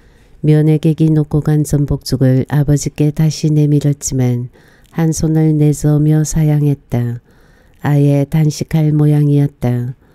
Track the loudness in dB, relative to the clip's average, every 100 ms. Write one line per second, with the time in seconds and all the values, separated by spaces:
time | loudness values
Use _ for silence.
0 | _ _ _ -4 0 2 2 2 0 0
1 | 2 2 0 -2 0 -2 0 -2 -2 -4
2 | -4 0 2 2 0 -2 0 -2 -2 -4
3 | -2 0 -2 -2 -2 0 2 0 0 -4
4 | -4 -4 -2 -4 -8 -16 _ _ _ -4
5 | -2 -2 -2 0 2 2 2 0 0 2
6 | 2 0 0 0 0 0 0 -2 _ -4
7 | -4 -8 -14 _ _ _ _ _ -2 2
8 | 2 0 0 0 -2 -2 -4 -2 0 2
9 | 2 2 2 2 0 -2 -4 -4 -6 -12
10 | _